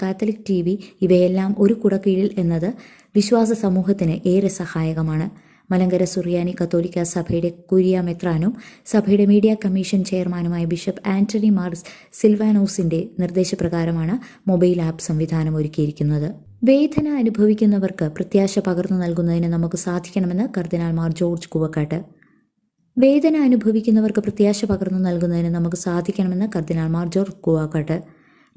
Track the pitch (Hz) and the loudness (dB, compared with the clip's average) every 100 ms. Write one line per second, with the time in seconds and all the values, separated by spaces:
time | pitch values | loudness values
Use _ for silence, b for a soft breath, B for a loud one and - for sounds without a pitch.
0 | 190 190 214 214 - 185 170 196 B B | -6 -4 -4 -4 -4 -2 -2 -4 B B
1 | 180 180 180 185 190 202 202 226 202 196 | 4 6 4 2 -2 2 2 4 0 0
2 | 202 185 202 196 170 165 180 254 B B | 0 0 0 0 0 0 -2 -6 B B
3 | B 208 202 233 220 226 202 185 185 202 | B 0 4 2 2 0 0 0 0 0
4 | 165 160 185 185 196 185 170 165 160 160 | 0 0 2 2 2 -2 -4 -2 -2 -2
5 | 160 156 180 b b b - 185 185 180 | -2 -2 -4 b b b -4 0 2 0
6 | 180 190 175 175 175 180 170 170 175 175 | 0 -2 -2 -2 -2 -4 -2 0 -2 -2
7 | 170 180 165 170 175 175 - 190 185 185 | -2 -2 -2 -2 -4 -6 0 2 2 0
8 | 175 170 180 160 185 B B B - 214 | -2 -4 -2 0 -2 B B B -2 0
9 | 208 202 202 208 214 214 196 190 185 196 | 2 4 6 6 4 2 0 -2 0 -2
10 | 180 185 180 175 170 175 165 170 - 185 | 0 -2 -2 -4 -4 -2 -2 -2 -4 -6
11 | 202 190 202 220 214 190 180 170 B B | -2 0 0 2 2 2 0 -8 B B
12 | B - 220 208 214 208 196 - 170 160 | B 0 2 4 2 2 2 0 -2 -2
13 | 214 - 175 180 180 185 170 170 165 170 | -4 -4 -2 0 -2 -2 -2 -2 -2 -2
14 | 160 247 - - - 180 180 175 160 160 | -2 -4 -8 -8 -2 2 2 2 -2 -4
15 | - 156 165 165 156 156 151 156 147 - | -4 -2 -2 -2 -2 -2 -2 -2 -4 -2
16 | 147 151 151 - - - 240 277 302 302 | -2 -2 -4 -8 -18 -2 2 4 2 0
17 | 302 285 226 208 214 214 214 202 190 - | -2 0 0 2 2 4 2 2 -2 -4
18 | 156 156 - 202 196 208 190 175 190 185 | -4 -4 0 0 2 0 -2 -2 -2 -2
19 | 175 170 170 170 170 170 165 170 - 175 | -2 -2 0 0 0 0 -2 -2 -4 -4
20 | 175 202 180 180 254 190 165 175 170 165 | -4 -2 -2 -2 -2 -4 -4 -2 -2 -2
21 | 165 160 175 170 - 160 160 160 147 160 | -2 -2 -2 -2 -6 -4 -2 -2 -4 -4
22 | - b b b b _ _ _ _ - | -8 b b b b _ _ _ _ 2
23 | 269 285 320 311 277 247 208 220 226 220 | 4 6 4 2 4 4 2 0 2 2
24 | 214 208 202 - 202 208 208 190 190 185 | 2 0 -2 0 2 2 -2 -2 -2 -2
25 | 185 175 175 170 170 170 170 175 190 175 | -2 0 0 0 0 -2 -2 -2 -2 -2
26 | 175 196 185 180 214 185 156 165 160 165 | -2 -2 -2 -2 -2 -4 -4 -2 -2 -2
27 | 143 190 196 - - 160 156 156 151 160 | -2 -2 -2 -4 0 0 0 -2 -2 -4
28 | b b b b b | b b b b b